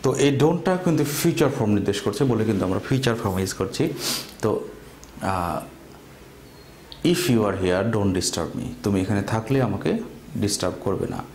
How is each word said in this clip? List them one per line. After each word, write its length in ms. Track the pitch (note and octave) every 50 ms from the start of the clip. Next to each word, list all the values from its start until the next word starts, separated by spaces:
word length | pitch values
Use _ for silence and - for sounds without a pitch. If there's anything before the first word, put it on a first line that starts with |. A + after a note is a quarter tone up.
| -
তো 100 | C3 B2
এই 240 | - C3+ C#3+ C#3
don't-টা 400 | B2+ C#3+ D#3 E3+ E3+ - F#3+ F#3
কিন্তু 280 | F3 F3+ F3 D#3+ D#3 D#3
ফিউচার 440 | D3 - - - E3+ D3 D#3+ D#3 C3+
ফর্ম 220 | C3+ - A#2 G#2
নির্দেশ 300 | G#2 G2+ G2 - G2+ -
করছে 220 | - A2+ G2+ - C#3+
বলে 220 | C3 A#2+ A2 A2
কিন্তু 200 | G#2+ G#2+ F#2+ F#2
আমরা 140 | F#2 F#2+ G2
ফিউচার 360 | - - C3+ B2+ C3 A#2+ A#2
ফর্ম 240 | A2+ - G#2 F#2 F#2+
ইউজ 140 | F#2+ F#2+ -
করছি। 400 | - G2 F#2 - - C#3 E3+ C#3+ - - - - - - - - -
তো, 280 | - A2 G2+ - - - - - - - - - - - - -
আহ, 400 | - F#2+ F#2+ F#2 F2 F2 D#2+ - - - - - - - - - - - - - - - - - - - - - - - - - - - - - -
"If 100 | D3+ F3+
you 220 | F3 - - B2 A2+
are 140 | G#2+ G2+ F#2 F#2 F#2
here, 320 | F2+ F2 F#2 G2+ A2+ A2+
don't 180 | A2 G2+ G2 F#2
disturb 460 | F#2 E2+ - - F2+ D#2+ - - -
me", 60 | - - - - -
তুমি 180 | G#2 G2+ F#2+
এখানে 220 | F#2+ G2 G#2+ G2+ G2
থাকলে 380 | - A2 A2 A2 - C3+ C3+
আমাকে 360 | B2+ G#2+ G2 G2+ - - G3 A3+ - - - - - - -
ডিস্টার্ব 380 | - G#2 G2 - - - F2+ F2 - -
করবে 240 | G2+ F#2+ - -
না। 160 | - - - - -